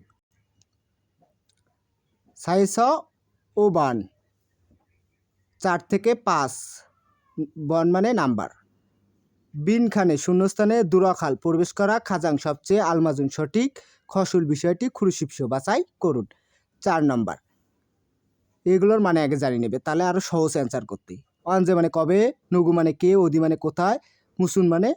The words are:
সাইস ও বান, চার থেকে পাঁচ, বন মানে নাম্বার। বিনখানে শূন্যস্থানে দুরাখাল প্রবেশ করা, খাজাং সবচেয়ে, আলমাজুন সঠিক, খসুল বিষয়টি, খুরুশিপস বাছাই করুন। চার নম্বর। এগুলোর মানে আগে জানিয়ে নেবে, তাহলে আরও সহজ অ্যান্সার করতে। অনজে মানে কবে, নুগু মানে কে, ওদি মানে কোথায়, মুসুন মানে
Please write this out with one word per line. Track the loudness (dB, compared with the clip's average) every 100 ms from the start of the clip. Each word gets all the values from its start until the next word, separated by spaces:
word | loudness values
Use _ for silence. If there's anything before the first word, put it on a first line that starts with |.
| _ _ _ _ _ _ _ _ _ _ _ _ _ _ _ _ _ _ _ _ _ _ _ -14
সাইস | -2 0 0 2 0 0 -4 _ _ _ _ 0
ও | 2 2
বান, | 0 -2 -8 _ _ _ _ _ _ _ _ _ _ _ _ _ _ _
চার | -4 -4 -2
থেকে | -2 0 -2 0
পাঁচ, | -2 -2 -6 -16 -20 _ _ _ _ _ -10 -10 -8 -4
বন | 0 2
মানে | 2 0
নাম্বার। | 0 0 -2 -6 _ _ _ _ _ _ _ _ _ _
বিনখানে | -6 0 2 2 2 2 0
শূন্যস্থানে | 0 2 0 0 0 2
দুরাখাল | 2 2 2 0 -2 -4
প্রবেশ | -2 0 0 0
করা, | 0 0
খাজাং | -2 -4 -2 -2 -4
সবচেয়ে, | -6 -2 0
আলমাজুন | 2 2 0 0 -4
সঠিক, | -4 -4 -2 -2 -4 -20 _ -8
খসুল | -4 0 0 0
বিষয়টি, | -2 -2 -2 -4
খুরুশিপস | -2 -2 -2 -6 -8 -6
বাছাই | -6 -2 -4 -4 -4
করুন। | -2 -2 -4 _ _ _ _ _
চার | -2 0 0
নম্বর। | 0 -2 -8 _ _ _ _ _ _ _ _ _ _ _ _ 0
এগুলোর | 2 4 2 2
মানে | 2 0
আগে | 0
জানিয়ে | -2 -2
নেবে, | -2 -4 -4
তাহলে | -2 0
আরও | -2 -2
সহজ | -2 0 -2
অ্যান্সার | -4 -6 -10
করতে। | -14 -16 -20 _ _ -2
অনজে | 0 2 2
মানে | 2 0
কবে, | 2 2 2 -2 -2
নুগু | 0 2 2
মানে | 2 2
কে, | 2 4
ওদি | 4 2
মানে | 0 0 -4
কোথায়, | -2 0 -2 _ _ _ -4
মুসুন | -2 2 2
মানে | 2 0